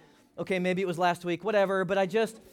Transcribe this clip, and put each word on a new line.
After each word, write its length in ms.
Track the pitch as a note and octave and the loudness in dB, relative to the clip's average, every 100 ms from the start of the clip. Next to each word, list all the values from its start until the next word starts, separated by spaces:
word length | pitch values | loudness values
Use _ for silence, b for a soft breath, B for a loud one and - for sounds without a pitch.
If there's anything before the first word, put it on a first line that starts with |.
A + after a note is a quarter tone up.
| B B B - | B B B -10
Okay, 220 | E3+ F#3 | -4 -2
maybe 240 | F3+ F#3 | 0 0
it 60 | F#3 | -2
was 100 | E3 | 0
last 280 | F3 F3 F3 | 0 0 -4
week, 180 | E3 | -4
whatever, 420 | G3 G#3 F#3+ G3 F3 | 0 2 2 0 0
but 100 | G3 | 0
I 120 | F#3 | 0
just, 340 | G#3+ A3 - B | 0 -2 -4 B